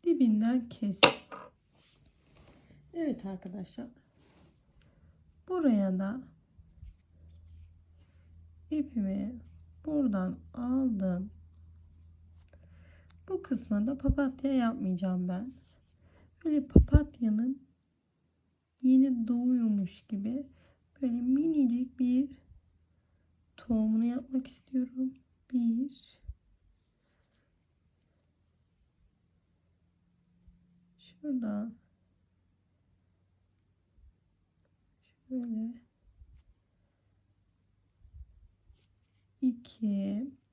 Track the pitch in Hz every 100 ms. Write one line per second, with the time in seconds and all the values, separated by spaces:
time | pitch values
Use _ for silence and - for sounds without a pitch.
0 | 349 294 240 214 226 254 233 - 202 185
1 | - - - - - _ _ _ _ _
2 | _ _ _ - - - - - - 339
3 | 311 - 196 185 185 196 180 - 240 -
4 | _ _ - - - _ _ _ - _
5 | - _ - _ - 359 294 214 196 185
6 | 196 254 - - _ - - - - -
7 | _ - - - - - - - _ -
8 | _ - - - - - - 311 - 240
9 | 190 202 202 247 - - - - 311 294
10 | 254 202 185 - - 247 240 262 262 202
11 | 185 180 208 - - - - - - -
12 | - - - - - - - - - -
13 | - - - 370 - 247 - 208 220 277
14 | 269 285 277 - 269 269 233 240 190 180
15 | 185 180 180 185 247 - - - _ _
16 | - _ - _ 330 302 - - - 294
17 | 294 - 226 214 254 277 - _ _ _
18 | _ _ _ _ _ _ _ _ 254 262
19 | 269 240 220 240 247 254 226 202 180 -
20 | - 202 208 262 277 - - _ _ _
21 | 262 240 247 269 330 302 254 240 262 -
22 | 247 254 277 - _ - _ _ _ _
23 | _ _ _ _ _ - - 220 220 220
24 | 233 247 247 262 262 - - 262 254 254
25 | 262 - _ _ _ 254 233 233 277 -
26 | - - - - _ _ _ _ _ _
27 | _ _ _ _ _ _ _ _ _ _
28 | _ _ _ _ _ _ _ _ _ _
29 | _ _ _ _ _ _ _ _ _ _
30 | _ _ _ _ - _ _ _ _ _
31 | - _ 302 254 220 208 226 220 _ _
32 | _ _ _ _ _ _ _ _ _ _
33 | _ _ _ _ _ _ _ _ _ _
34 | - _ _ _ _ _ _ _ _ _
35 | _ _ - 254 240 220 226 240 _ _
36 | - _ - - _ _ _ _ _ _
37 | _ _ _ _ _ _ _ _ _ _
38 | - - - - - _ _ - _ _
39 | _ _ _ _ 262 233 240 - 214 196
40 | 196 202 277 - _